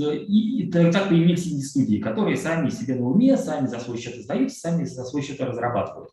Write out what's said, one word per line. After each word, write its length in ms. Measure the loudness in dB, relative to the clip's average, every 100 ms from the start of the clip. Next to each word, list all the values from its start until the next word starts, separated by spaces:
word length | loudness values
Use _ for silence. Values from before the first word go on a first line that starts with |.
э, 240 | 0 -2 2
и, 380 | 2 2 0
и 80 | 0
та-, 200 | 4 4
так 160 | 4 4
появились 400 | 4 4 2 0
инди-студии, 520 | -4 -2 0 2 0
которые 360 | 0 -2 0 0
сами 320 | -2 -2 -2
себе 260 | -2 -4 -2
на 120 | 2
уме, 300 | 4 6 4
сами 300 | 0 -2 -2
за 120 | -4
свой 180 | -8 -8
счет 180 | -8 -10
издают, 360 | -4 -2 -2
сами 320 | -2 -2 -2
за 220 | -2 -6 -6
свой 160 | -6
счет 180 | -6 -6
разрабатывают. 680 | -6 -4 -2 -2 -4 -8 -18